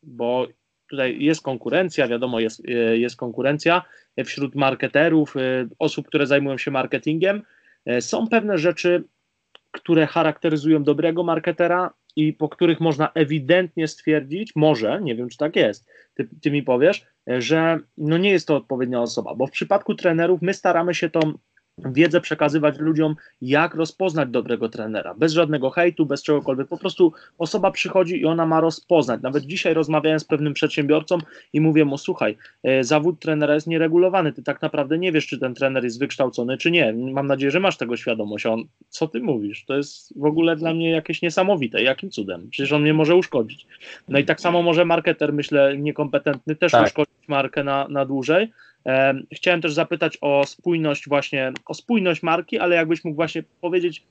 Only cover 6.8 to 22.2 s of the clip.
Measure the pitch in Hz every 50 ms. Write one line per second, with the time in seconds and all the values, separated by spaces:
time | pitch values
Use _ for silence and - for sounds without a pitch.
6.8 | 127 117 - 131 - 156 156 165 180 190 202 208 220 _ _ _ _ _ _ _
7.8 | _ - 123 123 - - - 214 233 226 233 226 208 208 202 170 151 175 170 -
8.8 | - 180 175 175 - _ _ _ _ _ _ _ _ _ _ - _ _ - -
9.8 | _ - 170 160 156 143 - 170 160 160 151 - - 170 156 151 139 156 160 156
10.8 | 143 147 147 143 160 170 165 170 180 170 165 160 160 180 165 - 175 170 175 180
11.8 | 185 - _ _ _ _ _ - 151 156 151 _ 156 147 - - 180 170 160 -
12.8 | 160 165 147 135 156 - _ - 156 135 156 156 135 131 175 185 185 170 _ 175
13.8 | 160 156 - - - 160 156 151 135 135 147 185 220 220 - 151 151 156 147 117
14.8 | 110 104 135 196 208 147 113 113 123 123 - _ 147 156 - 208 156 107 101 -
15.8 | _ _ _ - - _ _ - - 117 - - - 151 143 147 127 131 127 123
16.8 | 139 175 202 - _ _ _ _ _ - 123 127 120 117 156 160 160 165 165 160
17.8 | - _ _ - 160 147 160 170 190 202 196 175 - - 156 139 117 _ 135 123
18.8 | 131 123 127 120 120 117 113 - - - - 113 131 - - - - - 196 202
19.8 | - - 202 - - 180 165 160 170 170 185 165 170 180 196 - - 190 175 170
20.8 | 170 175 170 - - 160 - 170 156 156 - - _ _ _ _ _ _ _ -
21.8 | - 135 127 135 165 175 151 175